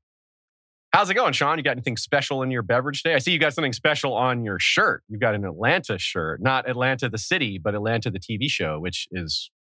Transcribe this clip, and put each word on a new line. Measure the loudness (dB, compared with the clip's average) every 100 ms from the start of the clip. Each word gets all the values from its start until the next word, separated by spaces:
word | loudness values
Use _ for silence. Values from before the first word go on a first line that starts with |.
| _ _ _ _ _ _ _ _ _
How's | 2 4
it | 2
going, | 2
Sean? | 2 2 2
You |
got | 0
anything | -2 -2 -4
special | 0 0 0 -2
in | 0
your | -2
beverage | 2 2 0 -2
today? | 2 2
I |
see | 4
you | 2
got | 2
something | 2 -2
special | 0 0 2 0
on | 2 2 0 -2
your | 0
shirt. | 2 4 2 0 -6
You've | -2
got | 0 0
an | -2
Atlanta | -2 2 2 0 -4
shirt. | -4 -2 -2 0
Not | 0 0 0
Atlanta | 0 0 0 -2
the | -4
city, | -2 -2 -2 -4
but | -2 -2
Atlanta | 0 0 -2
the | -6
T | -6 -4
V | -2
show, | -2 -2 -4
which | -4 -6 -8
is | -6 -6 -6 -8 _ _